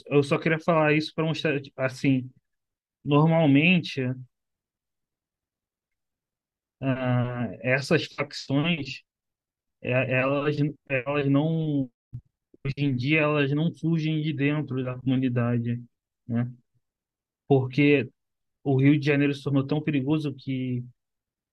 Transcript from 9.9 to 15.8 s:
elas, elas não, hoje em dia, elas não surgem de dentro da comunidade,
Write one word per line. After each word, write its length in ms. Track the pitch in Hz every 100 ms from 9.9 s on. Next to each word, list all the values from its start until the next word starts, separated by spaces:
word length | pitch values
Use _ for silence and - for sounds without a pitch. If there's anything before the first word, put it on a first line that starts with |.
| 127 123 127
elas, 360 | 135 143 147 139 147 - -
elas 380 | 135 120 147 139
não, 600 | 139 156 160 156 143 127 _ _ 123 - _ _ _ 139
hoje 100 | 135
em 180 | 143 123
dia, 260 | 135 156
elas 300 | 151 151 139
não 220 | 147 165
surgem 480 | - 160 165 156 156
de 120 | 156
dentro 500 | 135 143 147 143 131
da 140 | 127 127
comunidade, 840 | 131 131 131 120 120 120 117 120